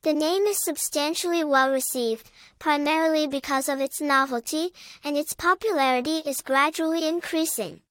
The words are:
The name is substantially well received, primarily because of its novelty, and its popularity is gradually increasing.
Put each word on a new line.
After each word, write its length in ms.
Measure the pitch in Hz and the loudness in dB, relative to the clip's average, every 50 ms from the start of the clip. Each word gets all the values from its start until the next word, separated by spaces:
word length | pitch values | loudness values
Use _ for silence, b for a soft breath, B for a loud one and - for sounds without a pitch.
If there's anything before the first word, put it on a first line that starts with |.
The 100 | - 320 | 2 0
name 300 | 302 302 302 311 349 392 | 0 2 2 0 2 2
is 200 | 403 415 403 - | 2 0 0 -2
substantially 800 | - 359 302 - - - - 294 285 302 330 - - 349 339 339 320 | -2 -4 -4 -4 -6 -4 -2 -2 -2 -2 -2 -2 -2 0 0 0 0
well 260 | 302 277 262 262 269 | 2 4 4 4 4
received, 600 | 269 262 262 - - 262 240 226 220 220 - B B B B B B B | 2 0 -2 -4 -4 -2 -2 -2 -2 -4 -8 B B B B B B B
primarily 680 | - 320 294 294 294 294 320 320 320 320 311 311 302 | 0 0 2 2 2 2 2 2 2 2 2 2 0
because 440 | 285 269 277 - - 277 269 269 - | 0 -2 -4 -2 -2 -2 -2 0 -2
of 100 | 277 269 | -2 -2
its 220 | 277 262 - - | -2 -4 -4 -4
novelty, 720 | 302 294 277 269 269 269 254 233 233 - - 311 330 359 349 B B B B B | 0 2 4 4 4 2 -2 -6 -4 -4 -4 -2 -2 -4 _ B B B B B
and 140 | B 294 294 | B -2 -2
its 160 | 285 302 - | -2 -2 -4
popularity 880 | - - - 349 370 370 - 440 392 294 269 262 254 247 247 302 320 320 311 | -6 -2 2 2 2 2 2 0 2 2 2 4 2 2 0 0 -2 -2 -2
is 160 | 285 269 - | -4 -6 -6
gradually 640 | - - 269 269 285 311 311 - 320 320 320 330 320 311 | -2 0 2 2 2 2 2 0 0 0 0 0 0 0
increasing. 720 | 330 349 - - - 320 320 320 - - 208 165 - - _ _ | -2 -2 -4 -2 0 0 0 0 -2 -4 -6 -8 -8 -14 _ _